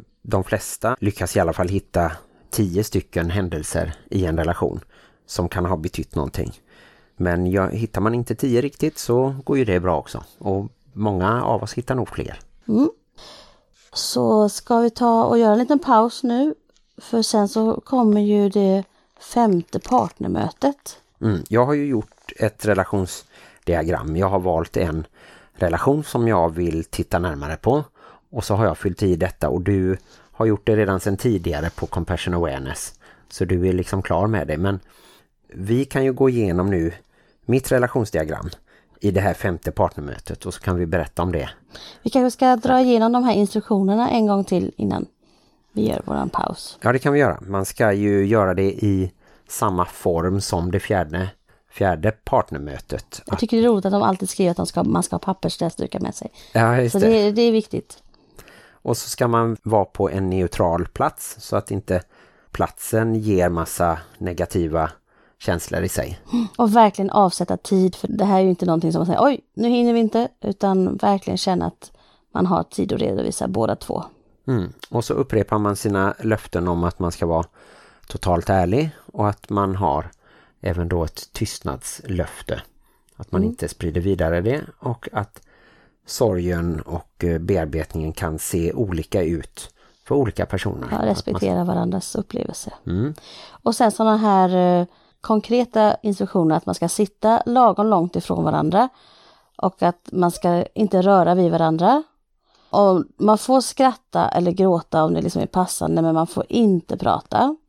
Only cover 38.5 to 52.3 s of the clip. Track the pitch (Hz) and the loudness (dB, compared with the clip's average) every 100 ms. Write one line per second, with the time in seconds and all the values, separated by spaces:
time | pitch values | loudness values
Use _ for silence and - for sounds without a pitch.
38.5 | - _ _ _ _ 104 92 98 85 101 | -14 _ _ _ _ 0 2 0 0 -4
39.5 | 85 - - 90 - 71 - - 85 98 | -4 -4 0 0 -2 -10 -10 -12 -10 -10
40.5 | - - 90 85 87 76 - 87 82 - | -6 -2 0 0 -2 -2 -2 -2 -2 -6
41.5 | - _ - - - - 269 254 - 254 | -12 _ -20 -20 -10 -2 2 0 2 4
42.5 | 247 254 254 254 233 226 247 247 202 202 | 4 4 4 4 4 4 2 2 2 2
43.5 | 214 - 202 190 214 247 240 214 196 190 | 0 0 0 2 2 2 2 2 2 0
44.5 | 185 - - 202 - - _ _ _ _ | -2 -2 -4 -4 -2 -6 _ _ _ _
45.5 | _ _ 214 214 - - 71 67 - - | _ _ -4 -2 -2 -4 -4 -4 -4 -6
46.5 | - - - 113 127 143 143 127 78 95 | -6 -12 -4 0 0 2 2 2 0 -4
47.5 | 98 95 - 110 101 104 101 98 110 95 | -4 -4 0 2 2 2 2 4 4 4
48.5 | 90 98 - 104 95 92 - _ _ - | 2 0 0 0 2 0 -6 _ _ -16
49.5 | - 110 90 87 - 95 82 90 98 - | -4 -2 0 -2 -2 -2 0 0 -2 -2
50.5 | 90 90 92 - 98 78 90 95 - _ | -2 -2 -2 0 -2 -2 -4 -6 -10 _
51.5 | _ _ - 98 82 95 - - | _ _ -2 0 0 -2 -4 -2